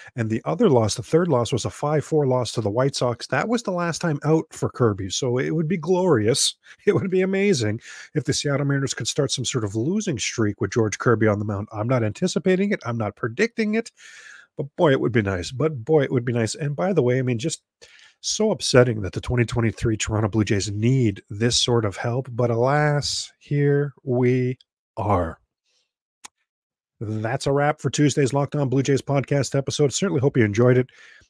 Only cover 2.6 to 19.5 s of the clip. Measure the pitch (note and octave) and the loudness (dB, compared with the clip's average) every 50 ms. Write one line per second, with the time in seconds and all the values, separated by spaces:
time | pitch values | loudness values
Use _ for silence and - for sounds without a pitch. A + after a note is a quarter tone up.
2.6 | A2 G2+ G2+ B2 C3 C#3 - - C3+ B2 A#2 - - - C3 C#3 E3 G#3+ B3 A#3 | -2 -2 0 2 0 0 0 0 -2 -2 -2 -4 -6 -4 -2 -2 0 0 -2 -2
3.6 | - G#3 F#3 F3 F3 E3+ D#3+ - - E3+ D3 C#3 - D3 D#3+ D#3+ - - - - | -2 -4 -4 -2 -2 -4 -4 -2 -2 -2 -2 -2 2 2 2 2 2 -2 -6 -6
4.6 | - A2+ - - B2+ A2 G#2 G2 F#2+ F#2+ - - C#3+ B2 A#2+ B2+ C#3+ D#3 D#3+ E3 | -6 -6 0 2 2 2 2 0 -4 -6 -6 -4 -2 -2 0 0 -2 -2 -2 -2
5.6 | E3 D3+ G3+ E3+ D3 E3 F#3 F3 F#3 F3+ D3 A2 G#2 G#2+ C3+ - - - - - | -2 -2 -2 -4 0 0 0 2 4 4 4 4 4 2 2 2 0 -2 -4 -6
6.6 | _ - - - _ G#3 F#3 B2+ - F#3+ F#3 F#3 F#3+ F#3+ G3 F#3+ G3 G#3 F#3 B2 | _ -20 -20 -2 _ 0 0 2 0 0 0 0 0 0 0 0 2 2 2 2
7.6 | A2 G#2 G#2+ A#2 - - - - - - _ D3+ - - C3 - - D3 C#3 C3+ | 0 -2 -2 -4 -8 -14 -18 -20 -20 -8 _ -4 -2 -2 -4 -2 -2 -2 -2 0
8.6 | C#3+ C#3 C#3 C#3 C#3 B2+ - - A#2 - - - C#3 C3 - - A#2 - - B2+ | 0 0 0 0 -2 -4 -6 -6 -6 -4 -2 -2 -2 -2 -2 -4 -4 -4 -4 -4
9.6 | G#2+ G2+ G2 A2+ A#2 D#3+ F#3+ A3 G#3 G3+ C#3 G#2 - - - - A2 G2+ G2+ - | -4 -4 -4 -2 -2 -2 -2 -2 -2 -4 -4 -4 -4 -6 -2 0 -2 -2 0 -2
10.6 | G#2+ G2 - B2 A2 G#2+ - - - B2+ A#2 G#2+ A2 G#2+ G2+ G#2 G#2 G#2+ G2+ F#2+ | -6 -2 0 0 0 0 -2 0 2 2 2 4 4 2 2 2 0 -4 -4 -4
11.6 | G#2+ - - G#2 A2 A#2+ C3 B2 A2+ G#2+ - - F#3 F3+ - F#3+ - F#3+ F#3 F3+ | -6 -8 -6 -6 -2 0 0 0 0 0 -2 -2 -4 -2 -2 -2 0 0 2 2
12.6 | G3+ G3+ G3+ - - A#2+ A#2 A#2 G#2+ G2+ - - - A#2 A#2 - G#3+ A3+ - - | 2 -2 -2 -4 -4 -6 -4 -4 -4 -4 -4 -4 -6 -6 -2 -2 -2 -2 0 -2
13.6 | A3 G#3 G#3+ A3+ A#3 - - _ - - - - - - - - - _ _ - | -2 0 -2 -2 -4 -6 -12 _ -20 -20 -20 -20 -20 -20 -20 -20 -20 _ _ -10
14.6 | C#3 C#3 - - F3 D3+ C3+ - - - G#2+ A#2+ G2+ G2 F#2+ F2 F2 - C3 A#2+ | -10 -10 -2 2 4 4 4 4 2 2 2 2 2 2 0 -2 -4 -6 -4 -2
15.6 | D3 D#3+ D#3 A#2+ A2 - D#3+ D3+ C3+ - C#3 B2 A#2+ B2+ A#2 A#2+ A2+ G#2 - - | -2 -2 -2 -4 -2 2 2 2 2 2 0 0 0 0 0 0 0 -2 -2 -4
16.6 | D3+ D3 C#3+ D#3 F3+ F#3+ G3 D#3+ B2 B2 B2+ C3 B2+ B2+ B2 A2 C3 D#3+ - - | -6 -6 -4 -2 -2 0 2 2 2 2 2 2 0 0 -2 -2 -2 -6 -6 -8
17.6 | _ _ _ _ - - - - - - _ _ - - - - G#3+ A3 F3+ A#2+ | _ _ _ _ -20 -20 -20 -20 -20 -20 _ _ -8 -8 -4 -2 0 0 0 -2
18.6 | - - - B2+ B2 B2+ A2 G#2+ G2 F2 - G#2 - - B2 B2 A#2 A2+ | -2 4 6 6 6 6 2 -2 -4 -6 -6 -6 -6 -2 0 0 0 0